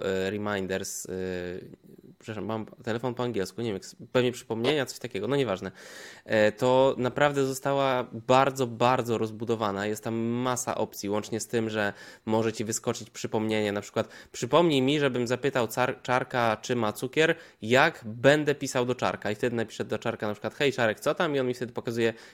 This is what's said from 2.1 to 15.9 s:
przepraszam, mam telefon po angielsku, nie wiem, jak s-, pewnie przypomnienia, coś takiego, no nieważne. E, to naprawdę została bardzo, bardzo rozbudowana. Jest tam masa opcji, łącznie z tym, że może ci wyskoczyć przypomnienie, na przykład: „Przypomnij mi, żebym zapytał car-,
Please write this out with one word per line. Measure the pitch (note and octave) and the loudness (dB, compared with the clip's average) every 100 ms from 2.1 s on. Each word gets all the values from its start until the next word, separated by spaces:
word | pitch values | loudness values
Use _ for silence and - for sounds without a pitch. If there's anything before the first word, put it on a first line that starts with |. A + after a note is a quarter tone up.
| - | -18
przepraszam, | - G#2+ F#2+ | -12 -8 -6
mam | A2 G#2 | -6 -8
telefon | - A#2 A#2 B2+ A#2+ | -10 -6 -4 -4 -4
po | |
angielsku, | B2 G#2+ F#2 - | -4 -2 -4 -6
nie | A#2 | -6
wiem, | |
jak | F#2+ | -6
s-, | - - - | -10 -20 -2
pewnie | B2+ B2 | 0 2
przypomnienia, | A#2+ - A2+ B2 D3+ B2 | -2 -6 -2 0 0 -2
coś | - | -8
takiego, | A#2+ G2 G#2+ | -10 -6 -2
no | C#3+ | 0
nieważne. | A#2+ F#2 F#2 - - - - - - | 0 -2 -4 -12 -18 -18 -18 -16 0
E, | A2 G#2+ | 4 4
to | - B2+ C3 C3+ A#2+ | 4 4 6 6 4
naprawdę | B2 C3+ D3 C#3 C3+ | 0 2 2 4 0
została | C3+ C#3 C#3 C3+ B2+ A#2+ | -2 -2 0 2 0 -2
bardzo, | A#2 - B2+ C3+ C3+ A#2+ | -4 4 6 6 2 -2
bardzo | A2+ A#2+ B2+ A#2+ A2 | 2 4 4 2 0
rozbudowana. | A2 A2 A2+ A2 G#2+ G2 G#2 | -2 -4 -4 0 0 0 -2
Jest | G#2+ | -4
tam | A2+ A2+ | -4 -2
masa | A#2 A#2+ B2+ B2 - - | -2 0 0 -2 -2 -2
opcji, | G#2+ - G2+ | -4 -4 -4
łącznie | G#2+ G#2 A2 | -4 -2 -6
z | - | -2
tym, | A#2 A2 | -2 0
że | G#2+ G2+ - - - A2 | 0 -2 -4 -14 -10 0
może | A2 A2+ | 2 2
ci | A2 G#2+ | -2 -4
wyskoczyć | - B2 A2+ A2 | -4 -4 -6 -8
przypomnienie, | - A#2+ A2+ A2 A2 G#2 | -10 -4 -2 0 0 0
na | G2+ | -2
przykład: | - A#2 G#2+ - - | -4 -4 -4 -8 -18
„Przypomnij | - A#2 D3 F3 C#3 | -10 2 4 4 4
mi, | C3 D3+ | 2 2
żebym | C#3+ B2 A#2+ | 2 0 0
zapytał | B2 C#3+ B2+ A2+ | 0 0 0 0
car-, | - B2+ | 0 -2